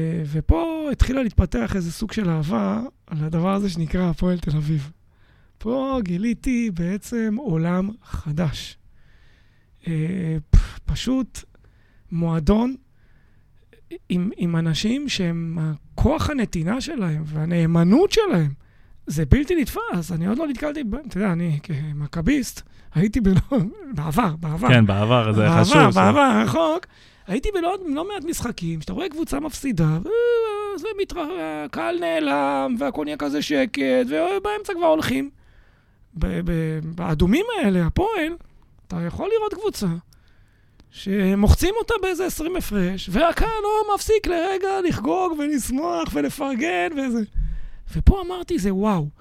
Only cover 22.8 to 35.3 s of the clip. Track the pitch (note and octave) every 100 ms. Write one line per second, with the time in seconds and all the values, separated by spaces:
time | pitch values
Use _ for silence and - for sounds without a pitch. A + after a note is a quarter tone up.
22.8 | - D#3 G#3+ C4+ G3 F#3+ - C4 F3+ G#4+
23.8 | D#4 F3+ D#3+ D#3 G#3+ D#3+ E3 D#3+ G#3 B2
24.8 | G#2 G2 G#2+ B2 A2 G#2+ - - F#3 D4
25.8 | A3+ F#3 F#3+ C#4 C#4 G#3+ A3 D#4+ D#4+ E4
26.8 | - - - _ - G#3 A4 G4 E4+ G4
27.8 | F4 C#4 F#4 G4+ D4+ - B3 - E3 E3
28.8 | D3+ F#3 F#4 D4+ D#4+ C#4+ D4+ - C4+ G3
29.8 | D#3 D#3+ - A4+ A#4+ A#4 A4+ G#4 G#4 F#4+
30.8 | G4 G4+ F#4+ F4 D4+ F4+ D#4 D4+ D4 -
31.8 | E4 F4 E4+ E4 D4 C#4+ C#4 C#4 C4+ A#2+
32.8 | C#3 C#3 D3 D3+ C#4 D4 - C#4+ C4 C#4
33.8 | C4+ B3+ B3 D#4 E4+ G4 G4+ G#4 G#4 F4
34.8 | E4+ D#4+ - C4 C#4